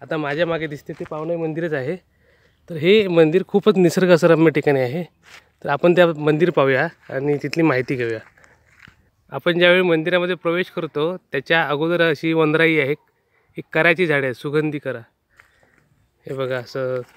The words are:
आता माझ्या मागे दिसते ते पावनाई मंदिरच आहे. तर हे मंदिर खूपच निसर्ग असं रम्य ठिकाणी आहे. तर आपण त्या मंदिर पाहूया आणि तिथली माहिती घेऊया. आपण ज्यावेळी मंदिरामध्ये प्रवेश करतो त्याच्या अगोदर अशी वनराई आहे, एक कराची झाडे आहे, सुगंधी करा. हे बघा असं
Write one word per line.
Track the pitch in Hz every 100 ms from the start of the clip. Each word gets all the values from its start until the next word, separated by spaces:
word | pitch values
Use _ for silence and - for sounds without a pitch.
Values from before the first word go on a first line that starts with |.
आता | 131 160
माझ्या | 143 147 170
मागे | 165 160
दिसते | 143 -
ते | 156
पावनाई | 170 156 160 170
मंदिरच | 160 156 170
आहे. | 147 131 185 _ _ _ _ _ _ -
तर |
हे | 156 170 220 190
मंदिर | 170 156 180 -
खूपच | 202 220 185
निसर्ग | 170 190 180
असं | 165 175
रम्य | 156 165
ठिकाणी | 147 151 139
आहे. | 123 165 165 _ _ - _ _
तर | -
आपण | 143 175
त्या | 175 170
मंदिर | 151 151 151 170
पाहूया | - 135 131 165 - -
आणि | 135 143 143
तिथली | 143 165
माहिती | 160 127 127
घेऊया. | 131 117 110 - _ _ _ _ _ - _ _ _ _
आपण | 135 175 175
ज्यावेळी | 175 180
मंदिरामध्ये | 185 160 160 180 180
प्रवेश | 175 170 175 180
करतो | 180 160 147 160 180
त्याच्या | _ 139 - 165 143
अगोदर | 147 165 175 165
अशी | 143 160
वनराई | 160 156 156 165 156
आहे, | 135 151 _ _ _ _ _ -
एक | -
कराची | 160 170 170 170
झाडे | 143 131
आहे, |
सुगंधी | 117 147 151 151 143
करा. | 135 120 113 _ _ _ _ _ _ _ _ _ _ _ -
हे |
बघा | 135 127 131
असं | 117 135 127 127 120